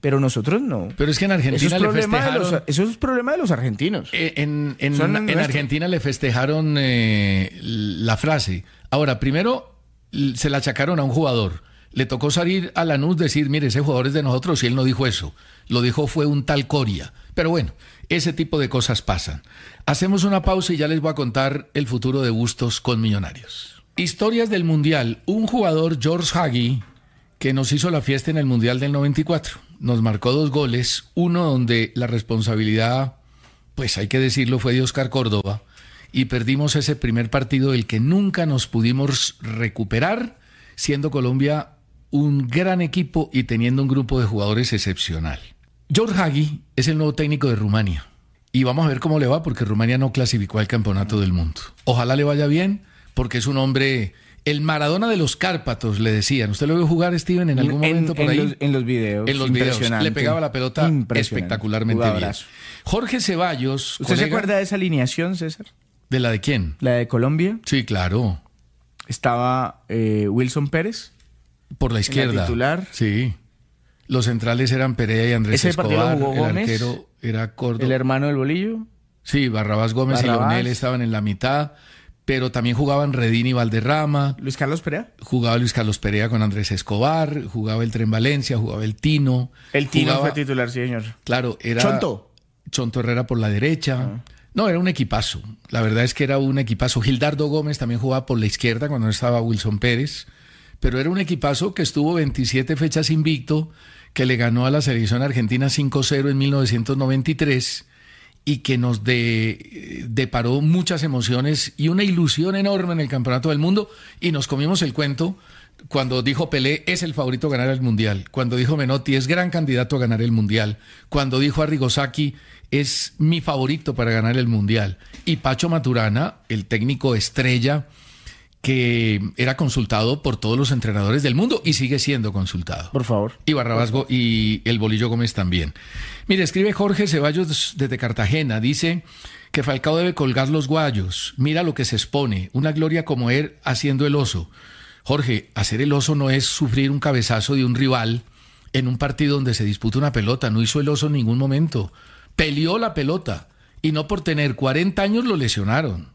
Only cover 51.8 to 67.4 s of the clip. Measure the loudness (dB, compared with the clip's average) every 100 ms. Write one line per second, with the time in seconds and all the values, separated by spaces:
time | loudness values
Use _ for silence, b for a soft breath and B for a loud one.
51.8 | 0 2 2 2 2 2 2 2 2 -2
52.8 | b b b -4 -2 -2 0 0 2 2
53.8 | 2 0 -2 B B B -2 0 0 0
54.8 | 0 0 0 2 0 0 -2 -2 -4 -4
55.8 | -2 0 2 2 2 0 0 -2 0 2
56.8 | 2 2 2 0 0 0 2 2 2 2
57.8 | 2 2 0 0 2 2 0 0 0 0
58.8 | 0 0 0 0 0 0 0 2 2 0
59.8 | 0 0 0 0 0 0 -2 -2 -4 0
60.8 | 2 2 0 -2 -2 -4 -4 -4 -2 -2
61.8 | 0 2 2 0 -2 -6 -14 B B B
62.8 | -4 -2 0 -2 0 0 0 0 -2 -2
63.8 | -6 -8 0 2 2 0 0 0 0 -2
64.8 | 0 2 0 0 -2 -2 -6 -10 -18 _
65.8 | _ _ _ 0 0 0 0 0 -2 -2
66.8 | 0 2 2 0 2 2